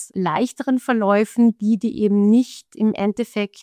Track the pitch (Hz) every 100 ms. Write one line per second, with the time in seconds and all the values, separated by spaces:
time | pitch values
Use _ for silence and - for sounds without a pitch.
0 | - 190 180 165 247 - 262 262 - 226
1 | 196 202 214 240 233 - 208 220 233 -
2 | 208 202 208 233 254 - - - 214 -
3 | 202 208 226 214 202 -